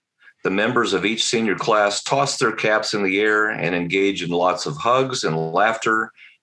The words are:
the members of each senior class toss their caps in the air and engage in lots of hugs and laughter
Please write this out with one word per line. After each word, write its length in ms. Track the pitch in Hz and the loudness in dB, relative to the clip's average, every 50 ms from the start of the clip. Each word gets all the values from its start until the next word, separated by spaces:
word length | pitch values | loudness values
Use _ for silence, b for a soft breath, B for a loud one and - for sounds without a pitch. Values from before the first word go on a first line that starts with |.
| _ _ _ b b b b _ - | _ _ _ b b b b _ -4
the 60 | 90 | -2
members 420 | 92 101 107 117 123 123 117 98 | 0 0 0 0 2 0 0 2
of 140 | 95 92 87 | 0 0 0
each 180 | 104 113 110 - | 0 -2 -2 -2
senior 320 | - - 113 113 107 90 | -2 0 0 0 0 -2
class 480 | 82 - - 110 107 104 101 101 - - | 0 0 2 2 4 4 2 0 -2 -2
toss 340 | - 147 139 143 135 - | -2 0 0 0 0 0
their 140 | - 131 110 | 0 0 0
caps 420 | 107 - - 110 107 107 - - - | 0 0 0 2 2 2 0 -2 -2
in 100 | 104 101 | -2 0
the 180 | 95 95 101 | 0 0 2
air 300 | 107 107 107 107 107 107 | 2 2 2 2 2 0
and 220 | 110 - 82 82 90 | -2 -2 -2 -2 -2
engage 480 | 87 85 82 90 98 98 98 95 90 | -2 -2 0 0 2 2 2 0 -2
in 100 | 90 82 | -4 -2
lots 340 | 87 87 87 90 90 - - | 0 2 2 2 0 0 -4
of 100 | - - | -6 -6
hugs 480 | - - 117 123 131 135 131 - - - | -4 0 0 2 2 0 -2 -4 -4 -4
and 300 | 92 78 80 80 80 80 | -2 -2 -2 -4 -2 0
laughter 580 | 92 104 110 110 - - 113 113 110 110 - B B B B B B | 2 2 2 0 0 0 0 0 0 -2 -4 B B B B B B